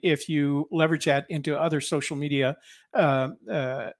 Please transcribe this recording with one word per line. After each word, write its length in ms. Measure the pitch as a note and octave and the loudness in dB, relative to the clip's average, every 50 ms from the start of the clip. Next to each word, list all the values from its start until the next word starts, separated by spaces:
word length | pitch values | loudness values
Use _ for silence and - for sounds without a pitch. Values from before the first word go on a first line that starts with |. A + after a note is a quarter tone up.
| - | 0
if 260 | F3 D3+ C#3+ - - | 0 0 0 0 -2
you 380 | D#3+ D3 C#3+ C#3+ C#3+ C#3+ D3+ - | 0 0 2 2 0 0 -2 -2
leverage 340 | D#3 D#3+ D#3 D#3+ E3 D3 - | 2 2 2 4 2 2 2
that 200 | D#3+ C#3 C#3+ C#3 - | 2 2 2 0 -2
into 300 | E3 D3+ C3+ D#3+ D3 C#3 | -6 -4 -2 -2 -2 0
other 220 | D#3+ E3+ D#3 D3 | 0 0 0 -2
social 340 | - - E3+ C#3+ - - D#3+ | -2 -2 -2 -2 -2 -4 -6
media, 400 | C#3 D3 D3 C#3+ C#3 C3+ B2+ D3 - _ - - - _ _ - | -4 -4 -2 0 2 2 0 0 -2 _ -20 -20 -20 _ _ 0
uh, 360 | B3 E3+ D3 C3+ C3+ C3 C3+ - - - - | 2 4 4 4 2 0 -2 -6 -10 -12 -6
uh, 400 | G#3 D3+ C3 B2+ C3 C#3 A#2 - - _ | -4 -4 -2 -4 -4 -6 -8 -10 -12 _